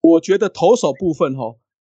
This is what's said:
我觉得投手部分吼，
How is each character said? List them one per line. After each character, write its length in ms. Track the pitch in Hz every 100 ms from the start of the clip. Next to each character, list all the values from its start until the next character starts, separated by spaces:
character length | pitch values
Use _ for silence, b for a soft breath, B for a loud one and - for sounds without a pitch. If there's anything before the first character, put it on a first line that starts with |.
我 200 | 165 165
觉 160 | 165 196
得 100 | 202
投 260 | - 170
手 180 | 247 165
部 200 | 131 185
分 240 | 151 160 135
吼， 240 | 117 117 _ _